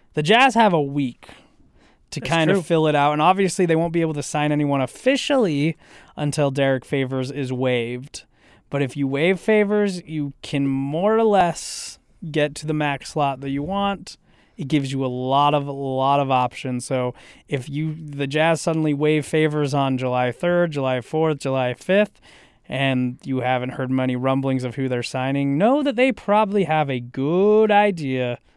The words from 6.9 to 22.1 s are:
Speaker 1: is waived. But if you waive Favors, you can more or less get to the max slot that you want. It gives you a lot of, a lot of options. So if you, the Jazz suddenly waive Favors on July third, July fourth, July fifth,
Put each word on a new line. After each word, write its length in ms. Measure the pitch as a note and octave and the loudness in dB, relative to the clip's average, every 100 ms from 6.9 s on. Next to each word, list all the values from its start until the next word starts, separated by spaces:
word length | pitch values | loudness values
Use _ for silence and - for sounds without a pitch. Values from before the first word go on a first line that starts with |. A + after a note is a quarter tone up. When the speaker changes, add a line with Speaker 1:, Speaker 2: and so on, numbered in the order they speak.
| C#3 C3 C3 C3 | -4 -2 -4 -4
Speaker 1:
is 200 | C#3 B2+ | -6 -6
waived. 760 | B2+ C3 B2 A#2 B2 C#3 - - _ _ _ - | -2 0 0 -2 -8 -12 -18 -20 _ _ _ -6
But 140 | C#3+ | -4
if 120 | C#3 | -2
you 140 | C#3+ C#3 | -2 -2
waive 320 | C#3 E3+ F#3+ | 2 2 0
Favors, 640 | - G#3+ G3+ G#3 G#3 F3+ | 2 2 4 0 0 -4
you 300 | - D#3 C#3+ - | -8 -6 -6 -8
can 240 | - D3 C#3 | -6 -2 0
more 500 | C3+ C#3 D#3 G3 A3 | -2 -2 0 2 2
or 80 | |
less 720 | A3+ G3+ F3 D#3 - - - - _ - D#3+ | 4 4 2 0 -8 -12 -14 -16 _ -16 -6
get 240 | D3+ D3 D3 | -2 -2 -2
to 100 | D3+ | -4
the 80 | |
max 380 | D#3 D3 C#3 - | -2 -2 -4 -6
slot 280 | D#3 C#3+ C3 | -2 -2 -2
that 80 | C#3 | -6
you 140 | C#3 | -6
want. 560 | D3+ G3 G3+ G3 F#3 - _ _ _ - | -4 -4 -4 -4 -10 -20 _ _ _ -10
It 100 | C3+ | -2
gives 240 | D3+ C3+ | 0 0
you 100 | C3+ | -2
a 60 | C3 | -2
lot 460 | B2+ B2+ C3+ C#3+ | -2 2 4 4
of, 120 | D3 C#3+ | 2 -2
a 60 | |
lot 480 | C#3 C#3 C3 C3+ C#3+ | -6 -4 -2 2 2
of 100 | C3+ | 2
options. 540 | B2+ B2 - C3 B2 | 2 0 -4 -6 -6
So 300 | - C3 B2+ - - - - | -4 -2 -2 -6 -18 -20 -8
if 220 | C#3 B2 | -8 -6
you, 240 | C#3 D#3 D#3 | -6 -4 -6
the 280 | D3+ C#3+ C3+ | -10 -6 -4
Jazz 340 | D3+ D#3+ D#3+ | 2 2 2
suddenly 320 | - D#3+ D#3 | 0 0 0
waive 320 | C#3+ D3+ D#3 | 2 2 0
Favors 480 | C#3+ D#3 D#3 D3+ C#3+ | 0 0 2 0 0
on 240 | C#3+ C3+ C3 | 0 0 0
July 340 | B2+ B2+ B2 | 0 0 -2
third, 420 | A#2 F3 F3 F3 | -2 0 2 0
July 280 | D3 C3 B2+ | 0 -2 -2
fourth, 380 | A#2 D#3 D#3+ D3 | -2 -2 0 0
July 340 | C#3 C3 B2+ | -2 -2 -2
fifth, 480 | B2 - F#3+ G#3 | -4 0 2 2